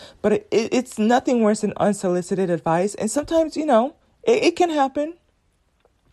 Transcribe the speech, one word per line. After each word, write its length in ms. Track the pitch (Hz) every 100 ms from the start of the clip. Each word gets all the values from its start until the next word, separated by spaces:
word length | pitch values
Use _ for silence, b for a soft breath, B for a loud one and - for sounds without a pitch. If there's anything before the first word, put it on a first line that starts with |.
| B B
but 120 | 208
it, 140 | 208 -
it, 200 | 208 226
it's 280 | 254 254 -
nothing 420 | 214 247 294 240
worse 200 | 214 214
than 100 | 202 -
unsolicited 720 | 202 202 190 180 - 185 190
advice. 460 | 165 165 165 202
And 160 | - 214
sometimes, 460 | 285 302 330 320 277
you 100 | 302
know, 300 | 226 262 - _ _
it, 220 | - 480
it 120 | 349 339
can 140 | 349
happen. 440 | 302 269 285 302 349 _ _ _ _ _ _ _ _ _